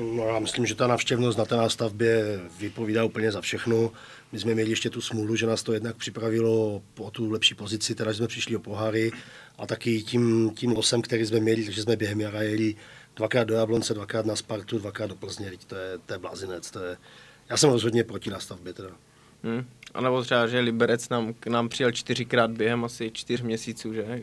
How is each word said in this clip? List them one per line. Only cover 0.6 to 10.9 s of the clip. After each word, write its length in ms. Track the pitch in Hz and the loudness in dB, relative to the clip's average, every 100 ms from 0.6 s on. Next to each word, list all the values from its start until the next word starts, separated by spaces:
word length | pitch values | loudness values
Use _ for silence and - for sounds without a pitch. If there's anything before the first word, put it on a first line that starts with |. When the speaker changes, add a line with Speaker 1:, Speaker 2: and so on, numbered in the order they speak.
| 113 | 0
Speaker 1:
že 100 | 107 | 2
ta 120 | 123 | 4
návštěvnost 500 | 117 - 123 123 107 | 4 2 2 2 2
na 80 | 107 | 2
té 100 | 120 | 2
nástavbě 800 | 113 - 113 104 113 113 107 101 87 87 | 2 2 -2 2 4 4 2 -2 -8 -8
vypovídá 440 | 104 123 110 110 | -8 -4 0 2
úplně 280 | 113 107 110 | 2 2 0
za 100 | 101 | 0
všechno. 500 | - 123 120 113 113 - - - - | -4 -4 2 2 2 -2 -20 -20 -14
My 80 | 110 | -6
jsme 140 | 107 | 0
měli 160 | 110 110 | 2 2
ještě 200 | 107 117 | 0 -2
tu 120 | 117 | -4
smůlu, 340 | - 110 107 113 | -6 -4 0 0
že 100 | 113 | 2
nás 180 | 107 | 0
to 100 | - | 0
jednak 220 | 110 117 113 | -2 -2 -8
připravilo 840 | - 107 113 113 113 113 107 101 - - | -10 -4 0 2 4 4 2 -2 -10 -12
o 120 | 104 | -12
tu 200 | - 110 | -4 -2
lepší 240 | 110 - 104 | 2 2 0
pozici, 400 | 104 110 - 110 | -6 -4 -2 -2
teda 180 | 110 | -2
jsme 140 | 107 113 | 0 -2
přišli 280 | - 113 110 | -4 -4 -4
o 40 | |
poháry 520 | 101 101 110 110 113 - - - - - | -4 -2 0 2 0 -2 -16 -20 -20 -14
a 100 | 104 | -6
taky 360 | 113 120 113 | -4 0 0
tím, 480 | 107 120 117 113 110 107 | 2 2 4 4 2 0
tím 160 | 120 | 0
losem, 300 | 110 107 | 2 2